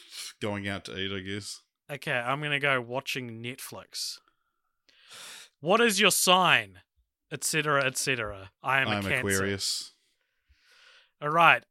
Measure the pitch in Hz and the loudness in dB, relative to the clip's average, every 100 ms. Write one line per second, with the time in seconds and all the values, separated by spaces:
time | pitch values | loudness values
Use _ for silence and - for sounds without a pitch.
0 | - - - - 110 101 98 98 - 92 | -20 -16 -14 -8 -4 -4 -4 -6 -8 -6
1 | 98 98 95 104 101 - _ _ - 143 | -6 -6 -6 -8 -8 -14 _ _ -14 -10
2 | - 131 117 139 151 143 143 131 117 123 | -4 -2 -2 -2 -2 -2 0 0 -2 -6
3 | - 139 123 113 117 131 - 104 92 - | -6 -6 -8 -10 -12 -12 -14 -14 -14 -10
4 | - - _ _ _ _ _ _ _ _ | -8 -10 _ _ _ _ _ _ _ _
5 | - - - - - _ 147 220 233 196 | -20 -20 -18 -18 -20 _ 0 4 4 4
6 | 208 - - 180 175 131 101 92 _ _ | 4 4 6 6 6 4 2 -12 _ _
7 | _ _ - 139 - 160 151 143 131 131 | _ _ -14 -8 -4 -2 2 2 0 -2
8 | - 127 107 101 95 _ 139 135 131 104 | -2 -2 -4 -8 -16 _ 0 2 2 0
9 | 98 131 101 98 98 98 - - - _ | 0 0 0 0 0 -2 -4 -6 -8 _
10 | _ _ _ _ _ _ _ _ - - | _ _ _ _ _ _ _ _ -20 -20
11 | _ - 147 160 165 123 - | _ -8 0 6 8 6 2